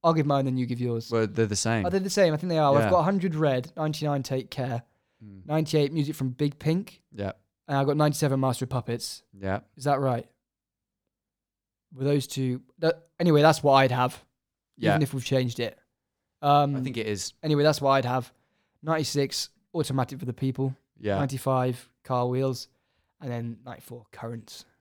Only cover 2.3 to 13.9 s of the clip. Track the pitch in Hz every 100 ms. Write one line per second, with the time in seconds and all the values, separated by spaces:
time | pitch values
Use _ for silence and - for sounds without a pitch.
2.3 | 151 180 160 147 143 107 175 160 202 185
3.3 | 156 151 127 127 - 156 151 151 143 127
4.3 | 131 - - 120 117 - _ _ _ 104
5.3 | 98 92 156 160 156 143 160 143 156 131
6.3 | 127 147 143 151 170 196 - _ 101 98
7.3 | - _ _ - 139 139 147 151 147 147
8.3 | 135 131 127 127 127 - 117 - - _
9.3 | 98 95 98 - - 135 139 135 120 -
10.3 | _ _ _ _ _ _ _ _ _ _
11.3 | _ _ _ _ _ _ 135 135 143 131
12.3 | - 131 123 - _ 160 170 _ _ 175
13.3 | 147 156 151 143 135 135